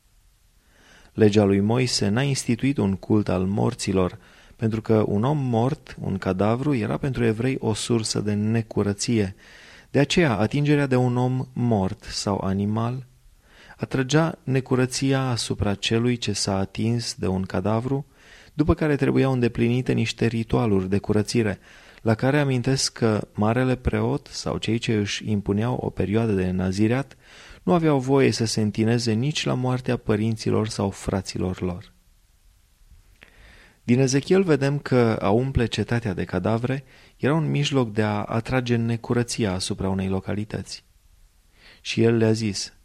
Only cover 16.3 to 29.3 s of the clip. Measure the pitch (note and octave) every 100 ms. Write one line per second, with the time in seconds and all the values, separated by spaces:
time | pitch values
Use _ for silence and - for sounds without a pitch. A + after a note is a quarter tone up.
16.3 | G2 - F#2+ G2 - A2 A#2+ A#2 - F#2
17.3 | F#2+ F#2 F#2+ G2 A2 B2+ C#3 - _ -
18.3 | - - - D3+ E3 D#3 C#3 C3+ C3 C3+
19.3 | B2+ A#2+ - A#2 B2 B2+ B2 A2+ - A2+
20.3 | A2+ A2+ B2+ A#2+ G2 F#2 G2 - G#2 G2+
21.3 | A#2+ G#2+ F#2 - - - - A2 G#2+ C3
22.3 | D3 C#3 B2+ A#2+ C3+ - - A2+ G#2+ -
23.3 | - G#2 A2+ B2+ B2 - G#2+ A2+ C#3 -
24.3 | - - D#3+ - A2+ - A2 G2+ - -
25.3 | G#2 G2 G2+ A#2 B2+ G2+ - F#2+ G#2+ A2+
26.3 | G2 F#2 F#2 F#2 F#2 G#2+ B2 C#3 - -
27.3 | - - - - F3 D#3+ C#3 B2+ C#3 B2
28.3 | A2+ A2 - G#2+ G2+ A2 A#2+ A#2 A2 C3+